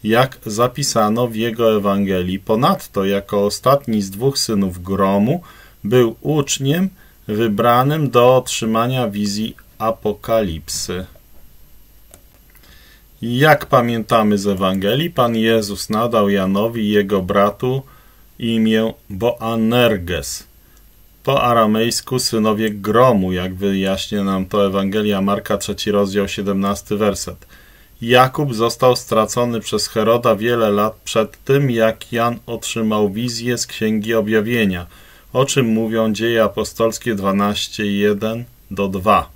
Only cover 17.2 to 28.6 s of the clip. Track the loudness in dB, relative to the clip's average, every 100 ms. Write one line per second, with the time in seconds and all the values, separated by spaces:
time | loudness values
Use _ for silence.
17.2 | 0 2 2 0 -4 -4 -6 -20 -20 _
18.2 | -20 -8 -2 0 2 2 0 -6 _ -4
19.2 | -2 -2 -4 0 2 4 2 0 -4 -6
20.2 | -6 -12 -16 _ _ -20 _ _ -20 _
21.2 | -2 0 2 4 4 2 0 -2 -4 -4
22.2 | -2 0 0 0 -2 -4 0 4 4 4
23.2 | 0 -2 -4 -4 -2 0 -2 -4 -4 -4
24.2 | -2 -2 -2 0 0 0 0 0 0 0
25.2 | 0 -2 -2 -4 -4 -6 0 0 0 -2
26.2 | -4 -4 -4 -2 -2 -4 -4 0 0 -2
27.2 | -10 -14 -20 -20 -20 -20 -20 -10 2 4
28.2 | 4 2 -4 0